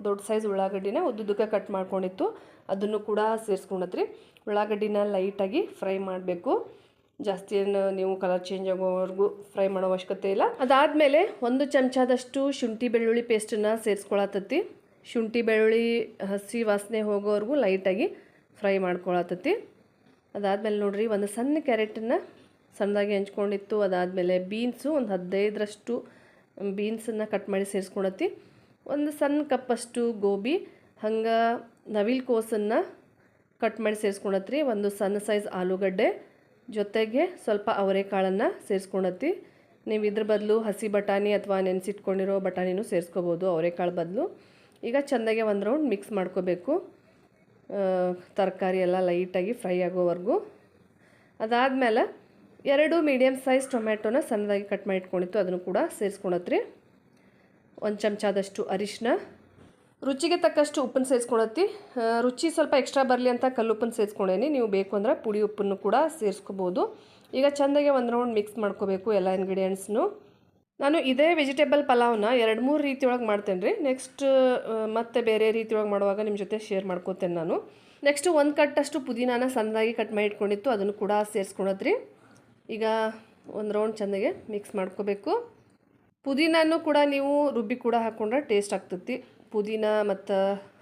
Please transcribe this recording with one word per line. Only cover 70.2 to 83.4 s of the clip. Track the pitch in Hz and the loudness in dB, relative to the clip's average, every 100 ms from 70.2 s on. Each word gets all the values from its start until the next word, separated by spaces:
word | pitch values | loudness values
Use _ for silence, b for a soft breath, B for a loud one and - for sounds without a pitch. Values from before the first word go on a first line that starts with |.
| b b b _ _ - | b b b _ _ -2
ನಾನು | 277 320 | 0 2
ಇದೇ | 262 254 311 | 2 4 4
ವೆಜಿಟೇಬಲ್ | 339 277 277 285 285 | 4 2 2 4 4
ಪಲಾವ್ನ | 285 240 240 220 208 | 4 4 4 4 2
ಎರಡು | 254 220 220 | 4 2 2
ಮೂರು | 254 302 | 2 2
ರೀತಿಯೊಳಗೆ | 285 269 262 247 226 | 0 2 2 2 0
ಮಾಡ್ತೇನೆ | 202 202 185 | 0 0 0
ರೀ. | 220 440 | 0 0
ನೆಕ್ಸ್ಟ್, | 285 262 - - 277 262 254 247 - | 0 -2 -6 -2 4 6 4 2 -2
ಆ, | 220 220 | -4 -2
ಮತ್ತೆ | 220 233 247 | -2 -2 0
ಬೇರೆ | 220 214 220 | 2 4 4
ರೀತಿಯೊಳಗೆ | 226 220 220 208 | 2 0 0 2
ಮಾಡುವಾಗ | 202 196 196 | 2 2 0
ನಿಮ್ಮ | 214 208 | 0 -2
ಜೊತೆ | 196 214 | -4 -6
ಶೇರ್ | 214 196 190 | -2 -2 -2
ಮಾಡ್ಕೋತೇನೆ | 180 190 185 185 | -4 -4 -4 -2
ನಾನು. | 170 165 359 - B B B | -2 -2 -2 -4 B B B
ನೆಕ್ಸ್ಟ್ | 285 294 359 | 0 2 4
ಒಂದು | 311 294 | 4 4
ಕಟ್ಟಷ್ಟು | 294 294 294 285 320 | 4 2 2 -2 -2
ಪುದೀನಾನ | 262 233 247 240 254 | -4 -2 0 2 0
ಸಣ್ಣದಾಗಿ | 254 214 220 226 | 0 0 2 0
ಕಟ್ | 226 214 | 0 -2
ಮಾಡಿ | 214 208 | 0 0
ಇಟ್ಕೊಂಡಿತ್ತು, | 208 202 202 269 | 0 -2 0 0
ಅದನ್ನು | 214 196 | 0 0
ಕೂಡ | 202 196 208 208 | -2 0 0 0
ಸೇರಿಸ್ಕೊಳತ್ರಿ. | 214 196 - 196 196 240 480 - - b b b _ - | -2 -4 -4 -2 -2 0 -2 -4 -20 b b b _ -10
ಈಗ | 220 220 220 220 220 B B | -4 0 0 -2 -6 B B